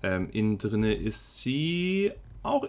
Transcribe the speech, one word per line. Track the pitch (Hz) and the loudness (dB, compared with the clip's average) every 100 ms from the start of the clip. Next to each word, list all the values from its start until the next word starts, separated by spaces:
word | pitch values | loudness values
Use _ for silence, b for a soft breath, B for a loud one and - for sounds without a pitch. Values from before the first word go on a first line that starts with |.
ähm, | 98 92 90 | 0 0 0
innen | 107 107 104 | 0 2 2
drinne | 107 107 110 | 0 2 2
ist | 107 110 - - - | 2 0 -4 -6 -6
sie | 127 139 160 175 180 190 202 - - - | -2 0 0 0 2 2 0 -2 -12 -8
auch | 214 277 | -2 0